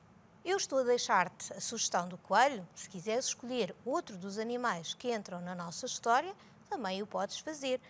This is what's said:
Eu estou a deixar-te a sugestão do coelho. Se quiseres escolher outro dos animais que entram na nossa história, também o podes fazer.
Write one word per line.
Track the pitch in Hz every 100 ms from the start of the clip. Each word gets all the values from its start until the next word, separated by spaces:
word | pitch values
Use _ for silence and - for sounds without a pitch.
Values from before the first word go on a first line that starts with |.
| - - - -
Eu | 339 392
estou | - 269
a |
deixar-te | 240 240 - 202 175 - -
a | 196
sugestão | - 226 - 190 180
do | 175
coelho. | - 196 277 226 170
Se | - -
quiseres | 185 208 233 -
escolher | - 240 254 185 -
outro | 233 330 339 190
dos | 196 202
animais | 226 247 240 175 160
que | - 247
entram | 220 196 180
na | 175
nossa | 180 170 -
história, | 254 - 233 247 349 403 - - -
também | 381 190 190
o | 208
podes | 185 202 -
fazer. | 311 302 269 254